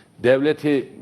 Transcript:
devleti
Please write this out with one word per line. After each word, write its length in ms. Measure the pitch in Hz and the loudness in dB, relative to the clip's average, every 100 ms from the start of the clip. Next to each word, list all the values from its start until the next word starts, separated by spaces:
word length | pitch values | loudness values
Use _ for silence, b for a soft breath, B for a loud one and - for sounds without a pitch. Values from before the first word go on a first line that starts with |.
| B - | B -4
devleti 720 | 120 131 147 151 147 143 - - | 0 2 2 -2 -2 -2 -4 -8